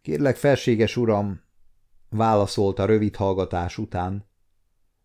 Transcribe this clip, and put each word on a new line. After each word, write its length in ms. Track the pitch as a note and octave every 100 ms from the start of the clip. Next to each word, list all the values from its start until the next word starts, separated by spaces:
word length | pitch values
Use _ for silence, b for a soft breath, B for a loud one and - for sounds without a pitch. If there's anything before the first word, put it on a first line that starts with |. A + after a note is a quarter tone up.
„Kérlek, 340 | - D3 C#3 A#2
felséges 600 | C#3+ C3 - A2+ A2 A#2+
uram”, 440 | A2+ G#2 G#2 F#2 _ _ - _ _ - -
válaszolta 760 | G#2+ A2+ G#2+ G2 - G2 F#2+
rövid 320 | G2+ G#2+ G#2+ -
hallgatás 640 | G2 F#2+ F2+ F2 F2 -
után. 500 | G#2+ F#2 F2+ G2 - _ _ _ _ _ _ _